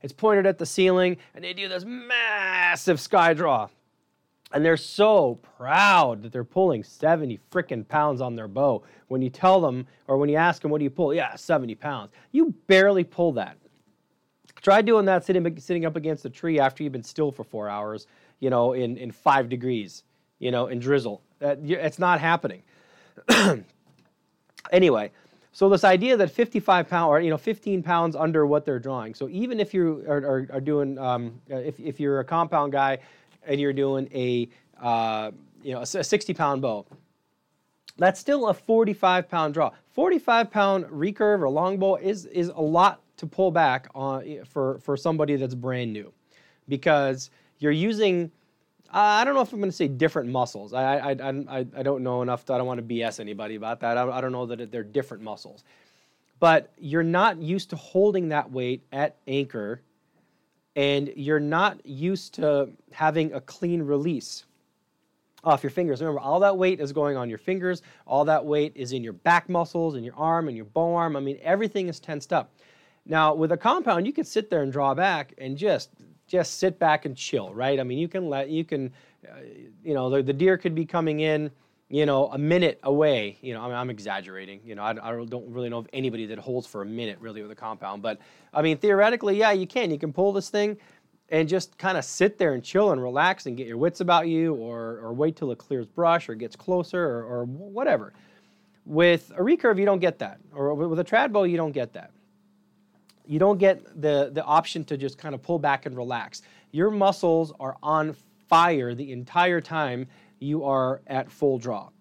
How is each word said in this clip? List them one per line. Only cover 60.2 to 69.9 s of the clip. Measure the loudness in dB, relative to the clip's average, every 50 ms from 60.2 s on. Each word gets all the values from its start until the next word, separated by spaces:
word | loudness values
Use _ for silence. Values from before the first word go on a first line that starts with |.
| _ _ _ _ _ _ _ _ _ _ _
and | 0 0 2 2 0 -2 -4 -8
you're | -8 -2 0 0 2
not | 2 0 2 2 2 0 0 -4 -16
used | -14 -10 -4 -2 -2 -2 -4 -6 -12 -8
to | -2 0 2 2 2 0 -2 -6 _ _ _
having | -6 -2 0 0 2 0 -2 -2 -4
a | -10
clean | -12 -14 -12 -6 -4 -2 -2 -2 -2
release | 0 -2 0 0 -2 -4 -4 -6 -10 -16 -16 -18 _ _ _ _ _ _ _ _ _ _ _ _ _ _ _ _ _ _ _ 2
off | 2 2 2
your | 2 -6
fingers. | -4 -2 -2 -2 -2 -4
Remember, | -4 -4 -4 -4
all | -2 0 0 2
that | 4 2 2
weight | 2 2 0 0 0
is | -6 -6
going | -2 -2 -2 -2 -2
on | -4 -6 -8
your | -8
fingers. | -8 _ -6 -4 -2 -2 -4 -4 -4 _ -20 -20 _ _
All | -2 0 0 2
that | 2 2 0 0
weight | 0 0 0 0 -2 -4
is | -10 -10 -8
in | -6 -8 -8
your | -8 -12
back | -4 _ 2 2 2 2 0
muscles, | -2 -2 -2 -2 -2 -4 -4 -2